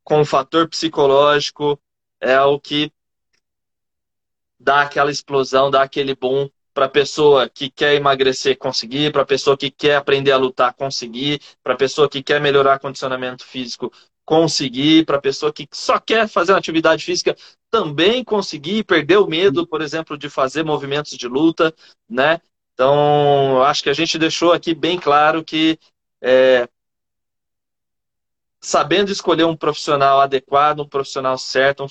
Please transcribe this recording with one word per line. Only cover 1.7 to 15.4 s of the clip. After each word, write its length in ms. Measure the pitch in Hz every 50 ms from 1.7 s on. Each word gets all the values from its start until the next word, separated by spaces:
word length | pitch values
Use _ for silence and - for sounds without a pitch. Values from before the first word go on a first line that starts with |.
| 143 - _ _ _ _ _ _ _ _
é 200 | - 120 - 135
o 160 | 139 143 147 139
que 320 | - - 147 147 151 151 - _ _ _ _ _ _ _ _ _ _ _ _ _ _ _ _ _ _ _ _ _ _ _ _ _ _ _ _ _ _ _ _ _
dá 220 | 123 139 139 143
aquela 280 | 143 143 - 151 143 147
explosão, 600 | 143 - - - 139 135 131 - 131 131 139 139
dá 120 | 135 135
aquele 320 | 135 135 - 151 139 135 135
boom 340 | - 127 123 135 139 139 139 - _ _ _ _
pra 140 | 131 135 131
pessoa 600 | - 147 135 - - 156 151 147 143 131 120 113
que 220 | - - 143 131
quer 240 | - - 151 147 147
emagrecer 600 | 143 143 139 135 131 131 131 127 - - 139 127 -
conseguir, 520 | - 131 - - 117 113 131 143 151 151
pra 140 | - 143 131
pessoa 320 | - 139 127 - 143 139
que 140 | - 143 131
quer 260 | - - 147 147 147
aprender 340 | 139 - 143 139 139 135 139
a 60 | 135
lutar 360 | 131 131 131 - - 127 123 -
conseguir, 680 | - 139 120 - - 127 113 110 123 139 147 147 139 - - _ _
pra 120 | _ 127 127
pessoa 340 | 127 135 131 - 156 147 139
que 140 | - 139
quer 180 | - - 147 147
melhorar 380 | 147 143 139 139 135 135 139 135
condicionamento 680 | - 139 131 - 143 131 127 127 127 127 127 127 -
físico 480 | - - 131 123 117 - - 123 113 - _ _ _ _ _ _
conseguir, 800 | - 156 165 165 156 - - 147 131 120 131 143 156 160 160 160
pra 160 | - 147 143
pessoa 320 | - 139 135 -